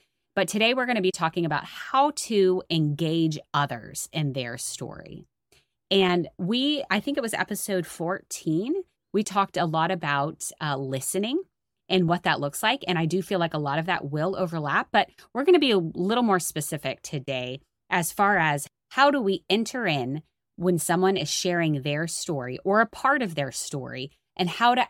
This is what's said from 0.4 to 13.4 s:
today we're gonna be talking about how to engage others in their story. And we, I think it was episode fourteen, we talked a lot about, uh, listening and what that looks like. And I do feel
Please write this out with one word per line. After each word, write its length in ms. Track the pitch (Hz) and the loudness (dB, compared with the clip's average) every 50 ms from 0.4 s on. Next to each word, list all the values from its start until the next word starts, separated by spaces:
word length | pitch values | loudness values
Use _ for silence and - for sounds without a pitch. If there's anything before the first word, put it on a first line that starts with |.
| 190 - | 0 0
today 260 | 208 214 220 233 254 | 2 2 2 2 2
we're 100 | 254 247 | 2 0
gonna 160 | 247 240 214 | 0 0 0
be 120 | 185 185 | 0 0
talking 340 | - - 170 160 - 175 170 | 0 0 -2 -2 0 0 -2
about 180 | 151 151 - - | 0 -2 -4 -4
how 460 | - - - - - - 269 285 294 285 | -8 -14 -14 -8 0 2 4 4 4 2
to 460 | - - - 226 202 185 185 185 185 - - | -2 -4 0 4 4 6 4 4 2 0 0
engage 680 | 165 160 151 147 147 151 165 156 165 165 165 160 151 - - _ - | 0 2 2 2 0 0 -2 0 2 2 2 2 0 -4 -8 _ 0
others 540 | 143 143 139 120 113 107 98 - - - - | 0 0 0 -2 -8 -10 -12 -10 -10 -10 -6
in 200 | - 156 151 139 127 | -4 -2 -2 -2 -2
their 240 | 135 123 117 123 - | -4 -6 -6 -6 -8
story. 640 | - - - - 127 - - - - - - - - _ _ _ _ _ _ _ _ _ _ _ _ - | -10 -10 -10 -10 -10 -12 -12 -14 -16 -16 -16 -18 -18 _ _ _ _ _ _ _ _ _ _ _ _ 2
And 380 | 196 196 190 180 175 175 151 - _ - | 2 4 4 4 4 2 0 -2 _ -6
we, 460 | 180 180 233 254 269 294 302 269 - - | -2 0 0 2 2 0 0 -2 -2 -2
I 100 | 190 214 | -2 -2
think 160 | - 285 285 | -2 -2 -4
it 60 | 294 | -2
was 100 | 233 220 - | -4 -4 -4
episode 520 | - 185 - 202 - - 214 196 180 160 | -4 -4 -4 -6 -6 -4 -2 -2 -2 -2
fourteen, 880 | - - - 160 170 190 - - - - - - 160 156 175 220 269 359 392 - _ _ _ _ _ | -4 -6 -6 -4 -4 -4 -6 -8 -12 -12 -6 -2 0 0 0 0 0 -2 -4 -4 _ _ _ _ _
we 120 | - 208 - | 0 0 0
talked 320 | - 190 202 196 - - | 0 0 0 0 0 0
a 80 | - 175 | -2 0
lot 260 | 160 156 160 165 180 | 0 2 2 2 2
about, 600 | 190 165 160 147 143 139 143 160 - - - - - - | 0 -2 -2 0 0 0 0 -2 -4 -8 -12 -12 -8 -6
uh, 160 | 165 147 135 | -4 -2 -2
listening 640 | 135 139 131 135 131 - - - 190 208 240 277 381 370 _ _ _ _ _ _ _ _ - | -2 -4 -4 -4 -4 -4 -2 -2 -2 -2 -2 -2 -4 -4 _ _ _ _ _ _ _ _ 0
and 180 | 175 185 170 | 2 4 4
what 160 | 160 175 175 - | 4 2 2 2
that 140 | 170 143 127 | 0 0 0
looks 240 | 143 143 - - | -2 -4 -4 0
like. 220 | - 220 262 277 - | 0 0 0 0 -2
And 100 | 185 175 160 | -2 0 0
I 80 | 165 | 0
do 160 | 156 175 190 | 2 0 0
feel 160 | - - 196 175 | -2 0 0 0